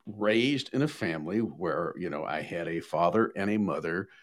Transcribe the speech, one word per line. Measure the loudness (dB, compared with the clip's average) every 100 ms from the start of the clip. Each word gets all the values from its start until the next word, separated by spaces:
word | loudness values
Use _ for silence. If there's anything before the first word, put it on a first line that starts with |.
| -16
raised | -2 2 4 4 2 -2
in | 0
a | 0
family | 0 -2 -2 -2 0
where, | 0 -2 -2 0 -2 -4
you | -6
know, | -4
I | -4 -4
had | -4 -6 -4
a | -4
father | -4 2 4 6 2 2
and | 0
a | 2
mother | 0 0 -2 -2 -4 -10